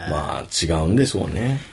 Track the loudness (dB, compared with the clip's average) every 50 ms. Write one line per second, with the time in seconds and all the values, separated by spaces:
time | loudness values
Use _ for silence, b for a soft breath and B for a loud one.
0 | -4 -4 -2 -2 -2 -4 -4 -6 -6 -4 -4 -2 0 2 2 2 2 4 4 4
1 | 4 4 2 -2 -2 -2 -2 -2 0 0 -2 -2 -4 -10